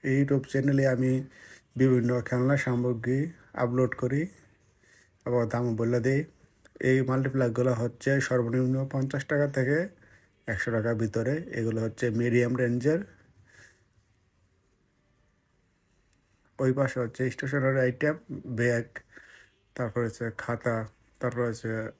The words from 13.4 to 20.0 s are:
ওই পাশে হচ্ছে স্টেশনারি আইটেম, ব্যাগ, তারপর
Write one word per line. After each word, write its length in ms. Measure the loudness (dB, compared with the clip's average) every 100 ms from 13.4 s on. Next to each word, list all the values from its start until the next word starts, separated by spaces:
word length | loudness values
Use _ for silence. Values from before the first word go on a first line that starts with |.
| _ -20 -20 _ _ _ _ _ _ _ _ _ _ _ _ _ _ _ _ _ _ _ _ _ _ _ _ _ _ _ _ -2
ওই 120 | 0 2
পাশে 200 | 0 -2
হচ্ছে 220 | -6 -4 -4
স্টেশনারি 460 | -4 -4 0 0 2 0
আইটেম, 300 | 0 -2 -2 -8 -12 -8 -2
ব্যাগ, 280 | 0 0 -4 -14 _ -20 -20 -20 -20 _ _ -8
তারপর 240 | -4 -2